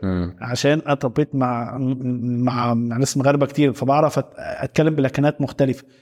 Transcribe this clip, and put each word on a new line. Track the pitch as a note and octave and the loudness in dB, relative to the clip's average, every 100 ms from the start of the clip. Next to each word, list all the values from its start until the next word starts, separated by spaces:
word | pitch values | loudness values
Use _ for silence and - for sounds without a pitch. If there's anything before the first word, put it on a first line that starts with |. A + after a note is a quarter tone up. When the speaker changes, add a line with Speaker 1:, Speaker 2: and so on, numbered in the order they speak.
Speaker 1:
مم. | F#2+ F#2 F2 - | -2 -2 -2 -6
Speaker 2:
عشان | A#2+ B2 C#3+ | -6 0 2
انا | D#3 D3 | 2 2
اتربيت | C#3 C3 C3 D3+ | -2 0 0 -2
مع، | C3+ B2+ A#2+ A#2 - | 0 0 -2 -4 -4
مع، | C3 C3 B2+ B2 A#2+ A#2+ B2 A#2+ A#2+ | -4 -2 -4 -4 -2 0 0 0 0
مع | A#2 A#2 A#2 | 0 0 0
ناس | C3+ C#3+ | 0 2
مغاربة | C3+ C#3+ C3+ | 2 2 0
كتير، | - C#3+ | 2 2
فبعرف | G#2+ B2+ C#3+ D#3 C#3+ | 2 2 2 2 0
أت-، | - - | -4 -10
اتكلم | D2+ - C#3+ - D#3 | -12 -8 -2 0 2
بلكنات | D3+ C3 - C#3+ - | 2 0 2 0 0
مختلفة. | C#3 - C3+ B2 - _ | -4 0 0 0 -8 _